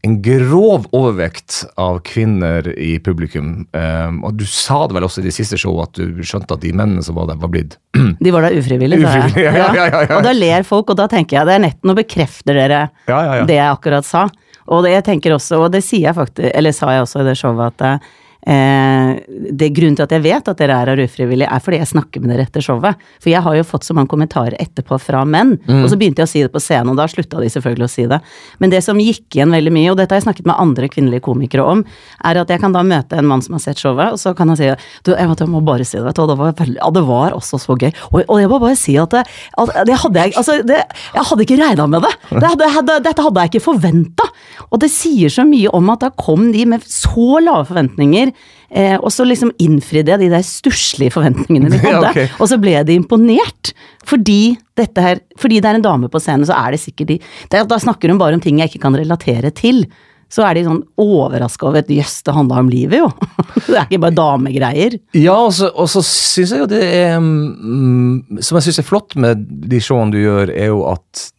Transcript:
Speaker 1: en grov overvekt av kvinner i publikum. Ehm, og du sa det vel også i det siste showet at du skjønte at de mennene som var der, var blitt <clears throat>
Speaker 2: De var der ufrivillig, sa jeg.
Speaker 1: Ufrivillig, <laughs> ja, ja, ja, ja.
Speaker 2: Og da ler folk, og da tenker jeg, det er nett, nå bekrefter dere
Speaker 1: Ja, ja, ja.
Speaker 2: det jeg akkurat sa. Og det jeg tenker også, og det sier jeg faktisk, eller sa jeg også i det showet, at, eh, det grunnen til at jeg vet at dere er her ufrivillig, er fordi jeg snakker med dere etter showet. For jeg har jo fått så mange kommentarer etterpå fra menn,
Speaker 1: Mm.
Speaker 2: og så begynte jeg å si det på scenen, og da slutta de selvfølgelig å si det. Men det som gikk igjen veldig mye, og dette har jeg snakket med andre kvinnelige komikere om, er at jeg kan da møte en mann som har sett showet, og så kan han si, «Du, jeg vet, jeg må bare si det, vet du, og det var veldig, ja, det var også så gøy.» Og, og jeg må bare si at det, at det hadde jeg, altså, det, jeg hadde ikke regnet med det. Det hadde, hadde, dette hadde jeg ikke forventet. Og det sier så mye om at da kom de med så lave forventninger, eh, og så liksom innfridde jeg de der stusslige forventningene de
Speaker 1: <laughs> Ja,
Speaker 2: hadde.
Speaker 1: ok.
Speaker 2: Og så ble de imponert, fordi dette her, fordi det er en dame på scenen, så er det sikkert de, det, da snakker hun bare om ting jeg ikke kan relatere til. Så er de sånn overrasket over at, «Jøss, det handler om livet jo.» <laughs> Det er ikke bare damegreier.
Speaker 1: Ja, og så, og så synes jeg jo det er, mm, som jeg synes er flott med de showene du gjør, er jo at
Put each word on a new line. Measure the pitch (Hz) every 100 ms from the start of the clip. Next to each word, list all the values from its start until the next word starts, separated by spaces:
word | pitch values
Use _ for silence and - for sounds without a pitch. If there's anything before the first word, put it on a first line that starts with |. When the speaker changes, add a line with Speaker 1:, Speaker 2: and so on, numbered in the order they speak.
Speaker 1:
en | 107 110
grov | 104 131 127 165 214 180 104
overvekt | 123 127 95 85 82 _ - - -
av | 92 90
kvinner | - - 110 101 85 85 82
i | - 80 82
publikum. | - 82 82 80 73 90 -
Ehm, | 80 80 80 82 85
og | - 107
du | 101
sa | - - 143 156
det | 92
vel | 90
også | -
i | 92
det | -
siste | 104 104
showet | 95 85 82
at | - 90 87
du | 87
skjønte | 101 - 76
at |
de | 82
mennene | 87 107 90 85
som | 85
var | 82
der, | 78
var | 87
blitt | 85 78 - _
<clears throat> | 135 120 82 180
Speaker 2:
De |
var | 170 165
der | 175
ufrivillig, | 127 127 131 165
sa | 156 135
jeg. | 143
Speaker 1:
Ufrivillig, | - 156 160
<laughs> |
ja, | 190 202
ja, | 170
ja, | 160 151
ja. | 160
Speaker 2:
Og | 226
da |
ler | 254 170 170
folk, | 190 202 214
og | 175
da | 202
tenker | 202 160 139
jeg, | 156
det |
er | 196 185
nett, | -
nå | 185
bekrefter | 190 - - 143 - - 143
dere | 135 147 147 _ -
Speaker 1:
Ja, | 131
ja, | 160 131
ja. | 156
Speaker 2:
det | 147
jeg | 143 139
akkurat | 160 143 143
sa. | 170 196 _ _ _ -
Og | 165 175
det | 190
jeg | 196
tenker | 175 160 151
også, | - 160
og | 165
det | 190
sier | 190 214 156
jeg | 170
faktisk, | 135 - -
eller | - 156
sa | 139 143 131
jeg | 120
også | 143
i | 135
det | 131
showet, | 131 117 117 -
at, | 131 143 - _ _ _ -
eh, | 139 135 139 135 135 131 123 - - -
det | 139 151 143
grunnen | 160 147
til | 143
at | 160
jeg |
vet | 156 254 -
at | -
dere | 143 127
er | 123
her | 135
ufrivillig, | 127 - 123 127 139
er | 127
fordi | 196 160
jeg | 156
snakker | 160 - 139
med | 123
dere | 123 131
etter | 160 139
showet. | 120 180 - _ _
For | 175
jeg | 170 170
har | 156
jo | 165
fått | 151 -
så |
mange | 165 135
kommentarer | 151 151 - 120 -
etterpå | - - - 131
fra | - 139 139
menn, | 156 254 208 -
Speaker 1:
Mm. | 135
Speaker 2:
og | 127
så | 202
begynte | 185 143
jeg | 160
å |
si | 156
det | 135
på | 151
scenen, | - 143 120
og | 131
da | 156
slutta | - 151 -
de | 117
selvfølgelig | 139 123 120 120
å |
si | - 117
det. | 147 - - - -
Men | 226
det | 185
som | 180 208
gikk | 220 220 _ 143
igjen | 147
veldig | 165 156
mye, | 160 170
og | 190
dette | 185 196
har |
jeg | 220
snakket | 190 175
med | -
andre | 175 123 135
kvinnelige | - 135 120
komikere | 135 123 135 143 139
om, | 196 208 - - -
er | 165 175
at | 170
jeg | 175
kan | 196
da | 180
møte | 185 165 131 165
en | 143
mann | 131
som | -
har | 165
sett | - 143
showet, | 139 127 196
og | 214
så | 196 175
kan | 165
han | 156
si, | 139 135 - -
«Du, | -
jeg | 175 175
vet, | 160
jeg | 165
må | 160
bare | 151 123 127
si | 101
det, | 120
vet | 165
du, |
og | 156
det | 139
var | 156
veldig, | 156 147 -
ja, | 165
det | 175 143
var | 120 160 156
også | - 135
så | - 127
gøy.» | 127 - -
Og, | 170 -
og | 208
jeg | 196
må | 269
bare | 233 262
si | - 143
at | 165
det, | 240 247 - - -
at | 233 - 208
det | 254
hadde | - 175
jeg, | 185 202
altså, | 240 196 233
det, | 294 - - -
jeg | - 277
hadde | 254 220
ikke | 262
regnet | 311 175 151
med | 160
det. | 302 - -
Det | - 330
hadde, | 339 311
hadde, | 294 302 311
dette | 320 311
hadde | 302 185
jeg | 170
ikke | 220 -
forventet. | 262 170 160 165 - 466 - - - -
Og | 226
det | 302
sier | - 339 269 156
så | 190 294
mye | 285 202
om | 185 180
at | 226
da | 262
kom | - - 156 233
de | 214 240
med | 226 -
så | - - - 240 302
lave | 330 247 139
forventninger, | 180 131 101 143 180 262 - _ _ _
eh, | - 196 190
og | 226
så | - 247
liksom | 247 240 -
innfridde | 165 147 - 151 160
jeg | 202
de | 180
der | 170 185
stusslige | - - - - - 131
forventningene | 165 147 127 - 156 135
de | 127
Speaker 1:
<laughs> |
Ja, | 151 170
Speaker 2:
hadde. | -
Speaker 1:
ok. | 302 127 -
Speaker 2:
Og | 214
så | 247
ble | 202 143 151
de | 180
imponert, | 170 226 233 240 466 - - - - _ -
fordi | 277 202 202 220 240 _ -
dette | 226 190
her, | 180 180 _ -
fordi | 247 220
det | 214
er | 220
en |
dame | 214 139 123
på | 160
scenen, | 160 139 147
så | 127
er | 120
det | 147
sikkert | - - 151
de, | 160 - - -
det, | 196 214
da | 233
snakker | 240 - 165
hun | 190
bare | 165
om | 165
ting | 165 147
jeg | 160
ikke | -
kan | 139 139
relatere | 156 170 - 117 139
til. | - 233 254 151 _ _ _ _
Så | - 208
er | 165
de |
sånn | 170 160 -
overrasket | - 208 180 135 127 123 - 151
over | 151
at, | 143
«Jøss, | 147 147 -
det | -
handler | 147 135 127
om | 127
livet | 123 139 240
jo.» | 294 - - -
<laughs> | - - -
Det | 214
er |
ikke | 131 185
bare | 170 170
damegreier. | 156 139 135 131 127 131 214 233 _
Speaker 1:
Ja, | 175 160 202
og | 233
så, | 175 196 -
og | 170
så | 196
synes | 160 - - - 180 254
jeg |
jo | 269
det | 214
er, | 185 175 175 165
mm, | 160 151 151 - 107 127 127 123 123 127 - 101
som | - 165
jeg | 160
synes | 160
er | 139
flott | 202 202 147
med | 117 110 104 71 85
de | 123
showene | - 127 107 104
du |
gjør, | 104 101 95 -
er | 107
jo | 107 73
at | 87 _ - -